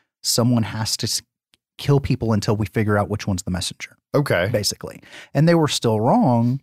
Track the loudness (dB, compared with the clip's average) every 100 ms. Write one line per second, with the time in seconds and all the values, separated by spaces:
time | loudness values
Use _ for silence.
0 | _ _ -4 0 2 2 0 -4 -6 -4
1 | -4 -6 -8 _ _ _ _ -8 0 2
2 | 2 -2 0 0 0 -2 -2 -2 0 0
3 | 0 -4 -4 -6 -4 -6 -6 -10 -18 _
4 | _ -2 0 0 0 0 -2 -6 -12 -16
5 | -20 -20 -6 2 4 4 2 0 0 2
6 | 2 2 4 2 2 -2